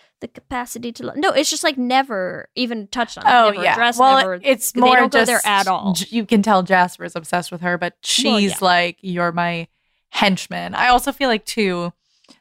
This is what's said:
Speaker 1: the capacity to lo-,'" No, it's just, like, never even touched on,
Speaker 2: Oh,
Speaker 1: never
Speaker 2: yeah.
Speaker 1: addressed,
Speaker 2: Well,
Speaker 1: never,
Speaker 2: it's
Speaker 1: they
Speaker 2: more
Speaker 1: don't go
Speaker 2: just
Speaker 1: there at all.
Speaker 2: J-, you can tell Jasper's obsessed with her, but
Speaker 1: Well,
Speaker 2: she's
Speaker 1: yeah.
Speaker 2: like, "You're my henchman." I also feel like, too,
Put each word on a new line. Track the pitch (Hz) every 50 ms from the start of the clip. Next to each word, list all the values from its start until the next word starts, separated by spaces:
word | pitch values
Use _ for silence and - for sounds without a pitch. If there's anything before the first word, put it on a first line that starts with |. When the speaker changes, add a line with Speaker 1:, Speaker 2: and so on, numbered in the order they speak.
| _ _ _ _
Speaker 1:
the | 262
capacity | 240 _ - - - 254 247 247 - - 233 240 240 233
to | - 254
lo-,'" | - -
No, | 285 320 392
it's | - 269 302 -
just, | 320 294 -
like, | 330 277
never | 262 247 240 254 262 269 262 220 190 185 180 - 151 - _ -
even | - 247 226 240 220 202
touched | - - 247 233 - -
on, | - -
Speaker 2:
Oh, | 269 254 240 226 214
Speaker 1:
never | 202 185 175
Speaker 2:
yeah. | 175 -
Speaker 1:
addressed, | - 233 240 240 240
Speaker 2:
Well, | 254 269 269
Speaker 1:
never, | 269 226 190 180 180
Speaker 2:
it's | 196 277 262 - - -
Speaker 1:
they | - 240
Speaker 2:
more | 254 254 254
Speaker 1:
don't | 247 247 -
go | - 240
Speaker 2:
just | 220 247
Speaker 1:
there | 240 202 -
at | 214 202 196 196
all. | 196 185 165 - 196 180
Speaker 2:
J-, | 160 190 -
you | 220 233 208
can | - 233 208
tell | 202 220 208 185 180
Jasper's | 175 190 180 180 180 - - 175 170 -
obsessed | 175 160 - - 180 170 -
with | 185 165
her, | 175 180 175
but | 170 175 175 -
Speaker 1:
Well, | _ -
Speaker 2:
she's | - - - 269 220 220 208 202 196
Speaker 1:
yeah. | - -
Speaker 2:
like, | 190 180 180 175 175 175 170 _
"You're | - 190 175 175 175 170 170
my | 175 175 175 175 165 165 - _ _ _ _ _ _ _ _
henchman." | - - 214 202 185 - - - 180 175 175 180 -
I | - -
also | 247 247 254 - 277
feel | 262 - 277 254
like, | 226 220 -
too, | - - 233 208 190 180 175 175 175 - _ _ _ _ _ _ _ _ _